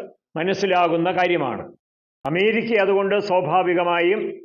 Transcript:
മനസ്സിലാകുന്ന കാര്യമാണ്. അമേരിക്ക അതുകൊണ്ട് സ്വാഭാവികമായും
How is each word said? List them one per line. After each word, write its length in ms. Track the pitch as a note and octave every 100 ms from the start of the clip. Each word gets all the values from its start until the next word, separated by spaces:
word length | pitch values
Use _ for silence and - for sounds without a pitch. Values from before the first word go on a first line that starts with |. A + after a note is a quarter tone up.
| - - _ D#3
മനസ്സിലാകുന്ന 720 | F3+ G3 G3 F3+ F3 E3 E3+ F3+
കാര്യമാണ്. 460 | F3+ E3+ C3+ G2+ - - _ _ _ _ C3+
അമേരിക്ക 540 | E3+ G#3 A3 A3+ G#3+
അതുകൊണ്ട് 320 | F#3+ G3 G3 G3+ G3+
സ്വാഭാവികമായും 960 | F#3 D3+ F3+ F3 F3 F3 F3 F3 G#3+ - -